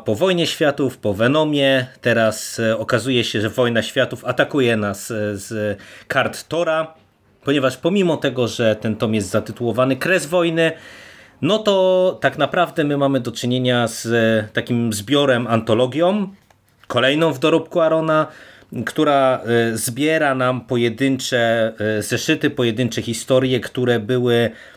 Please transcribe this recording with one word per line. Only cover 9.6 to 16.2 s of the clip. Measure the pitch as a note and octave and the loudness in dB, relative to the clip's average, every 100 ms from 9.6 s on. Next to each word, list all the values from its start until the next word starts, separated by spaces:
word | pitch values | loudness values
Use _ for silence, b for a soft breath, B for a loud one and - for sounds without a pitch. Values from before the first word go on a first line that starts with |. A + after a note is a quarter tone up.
| A#2+ A2+ C3 C3 | -4 0 0 0
Kres | D#3+ F#3 D3 | 0 -2 0
Wojny, | F3+ E3+ E3 E3 D#3+ B B B B B B | 0 0 2 0 -2 B B B B B B
no | D3 G#3+ | 0 0
to | G#3+ F#3+ F#3 F#3 F#3 - | 2 2 4 4 2 0
tak | C#3 C#3 | -2 0
naprawdę | C#3 F#3 E3 - | -2 0 -2 0
my | D3 C#3+ | 0 2
mamy | C#3 C3+ | 2 0
do | B2 | -2
czynienia | - B2 B2+ B2+ B2 A#2 | -4 -2 0 2 2 0
z, | - A2+ | -4 0
e, | A#2 A2+ A2 G#2 | 2 4 2 0
takim | A#2+ A#2 A#2+ A#2 | -6 -2 -2 0
zbiorem, | G2+ G2 C#3+ C#3 A#2+ A2+ | -4 0 2 4 2 2
antologią, | A#2 A2+ A2 B2+ C#3 F3 G#3 | -2 2 2 2 2 0 0